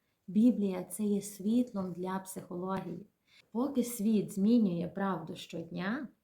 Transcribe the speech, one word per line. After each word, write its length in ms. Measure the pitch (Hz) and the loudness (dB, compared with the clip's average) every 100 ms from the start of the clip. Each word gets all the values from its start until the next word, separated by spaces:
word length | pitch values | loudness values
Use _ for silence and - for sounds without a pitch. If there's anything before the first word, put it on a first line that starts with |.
| _ _ - | _ _ -2
Біблія — 560 | 190 240 208 202 185 185 | 6 6 6 0 -2 -6
це 120 | - | -4
є 180 | 208 202 | 0 0
світлом 720 | - - 196 247 240 196 185 | -2 -6 0 2 0 -2 -6
для 260 | 175 185 190 | -6 -4 -4
психології. 880 | 185 185 - 175 190 190 175 170 - _ _ _ _ | -6 -12 -10 -8 -4 -4 -4 -10 -14 _ _ _ _
Поки 320 | 220 285 247 | -2 0 0
світ 480 | 233 - 208 214 160 | -2 0 2 4 2
змінює 560 | 196 202 240 202 170 170 | 2 6 6 4 2 -4
правду 480 | 190 196 170 156 170 | -2 -2 -2 -6 -12
щодня 720 | - 175 165 175 185 262 262 _ | -10 -10 -8 -4 -4 -4 -6 _